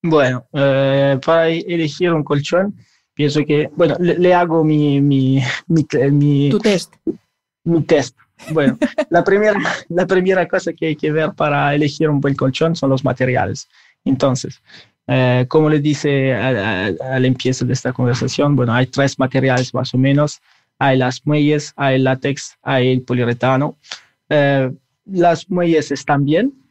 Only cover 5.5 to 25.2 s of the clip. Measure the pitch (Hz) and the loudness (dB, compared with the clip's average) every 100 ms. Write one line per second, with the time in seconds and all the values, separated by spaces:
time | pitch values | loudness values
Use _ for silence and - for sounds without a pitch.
5.5 | - - 160 143 139 139 143 147 143 143 | -6 -2 0 0 0 2 2 2 2 2
6.5 | 202 214 190 - _ - - _ _ _ | 2 0 0 -4 _ -10 -10 _ _ _
7.5 | _ - 165 - 156 127 _ _ _ - | _ -2 -2 2 2 0 _ _ _ -4
8.5 | 160 139 - - - 294 175 180 196 214 | 0 0 0 -4 -4 0 0 2 2 2
9.5 | 202 - - - 170 180 185 185 185 170 | 0 -4 -6 -6 -4 0 0 2 0 0
10.5 | 190 170 165 160 151 156 151 151 147 151 | -4 -4 -6 -6 -4 -2 -2 -4 -2 -2
11.5 | 143 143 147 151 143 160 143 139 135 135 | 0 0 0 -2 0 -2 0 -2 -2 -2
12.5 | 131 165 170 139 135 135 127 127 127 95 | 0 -2 -2 -2 0 -2 -2 -2 -2 -4
13.5 | - - _ _ _ - 135 139 127 - | -8 -14 _ _ _ -4 0 0 -2 -6
14.5 | - _ - - _ - 131 127 123 123 | -16 _ -20 -20 _ -2 0 2 2 2
15.5 | 160 151 151 147 143 147 139 135 120 120 | 2 2 2 0 -2 0 0 0 -2 -2
16.5 | 120 101 95 101 85 131 131 127 127 131 | -2 -2 -4 -4 -6 -4 0 0 0 -2
17.5 | 131 127 123 123 123 127 120 123 - 147 | -2 -2 -4 -4 -2 -2 -2 -4 -2 0
18.5 | 143 120 117 127 - 139 - 131 135 131 | 2 2 0 0 0 -2 0 -2 0 0
19.5 | 123 127 131 131 127 135 143 147 - _ | 0 -2 -6 -4 0 2 2 0 -4 _
20.5 | _ _ _ 139 131 127 123 - 151 147 | _ _ _ 0 2 0 -4 -2 0 2
21.5 | 151 147 - 139 131 131 131 143 139 - | 0 -4 -4 0 2 0 0 -4 -6 -10
22.5 | _ - 135 127 131 127 123 135 120 127 | _ -2 0 2 0 -2 -2 -2 -2 0
23.5 | 131 147 - - - _ _ _ 151 139 | 0 -2 -6 -18 -20 _ _ _ 0 2
24.5 | 139 131 - _ _ - 190 | 2 -2 -6 _ _ -8 2